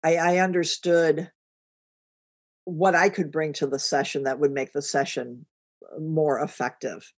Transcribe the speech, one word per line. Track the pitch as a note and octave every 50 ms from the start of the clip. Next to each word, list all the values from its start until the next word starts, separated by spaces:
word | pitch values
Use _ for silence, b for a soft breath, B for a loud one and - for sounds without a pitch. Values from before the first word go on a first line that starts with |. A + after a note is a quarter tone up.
| -
I, | D#3+ E3+
I | E3+ E3 F3 F3+ F#3
understood | F#3 F#3 F3+ F3+ E3 D#3+ - - - F3+ E3+ E3+ E3 D#3+ D3 D#3 F#3 - _ _ _ _ _ _ _ _ _ _ _ _ _ _ _ _ _ _ _ _ _ _ _ _ _ _ _
what | F3+ F3 D#3 F#3 G3 F3+
I | E3+ F#3 G3
could | F#3+ - E3+ C#3+
bring | D3 D#3+ D#3 D#3 C#3+
to | - D#3
the | C#3 C3+ C3+
session | - - - C#3 C#3 - - D3 C#3
that | C3+ C3 C3
would | D3 C#3
make | C#3 C#3 C3+ -
the | _ C#3+
session, | C#3+ - - C#3+ C#3 - - C#3 B2 B2 B2 B2 D#3 _ _ _ _ _ _ _ -
uh, | - - -
more | D#3 D#3+ D#3 D#3 D#3 D3 C#3 A#2
effective. | D3 C#3+ - - C3+ B2+ - _ - B2 E2+ - - - _